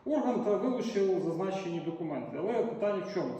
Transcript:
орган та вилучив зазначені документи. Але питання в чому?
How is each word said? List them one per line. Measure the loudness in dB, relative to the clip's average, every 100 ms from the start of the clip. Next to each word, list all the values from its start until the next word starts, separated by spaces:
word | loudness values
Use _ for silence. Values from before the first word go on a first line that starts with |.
| 0
орган | 2 2 2 2
та | 2
вилучив | 2 0 0 2 4 2
зазначені | 0 0 -2 -2 -2 -4 -4
документи. | -4 -4 -4 -6 -4
Але | 0
питання | 2 0 0 0 0 -2
в |
чому? | -2 -2 -2